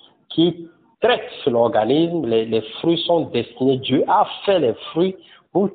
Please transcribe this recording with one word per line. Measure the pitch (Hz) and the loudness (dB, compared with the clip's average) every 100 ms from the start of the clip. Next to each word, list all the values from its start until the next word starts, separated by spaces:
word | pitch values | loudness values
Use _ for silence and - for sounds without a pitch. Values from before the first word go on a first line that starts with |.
| _ _ - | _ _ -8
qui | - 170 165 - _ _ - | 0 0 0 -12 _ _ -2
traitent | 214 - - - 139 | 0 0 -4 -6 0
l'organisme. | 117 117 107 110 147 170 170 120 | 2 2 2 2 2 2 -2 0
Les, | 113 113 | 0 0
les | 113 - - | -2 -4 -4
fruits | 165 170 - | 0 0 2
sont | 170 139 | 0 0
destinés, | 120 113 - 131 131 | -4 -4 -2 0 0
Dieu | 120 139 - | 0 0 2
a | 190 190 - - | 2 0 -2 0
fait | 185 | 2
les | 123 - - | 2 -2 -4
fruits | 160 190 190 - - _ | -2 -2 -2 -16 -20 _
pour | 175 196 | -2 -2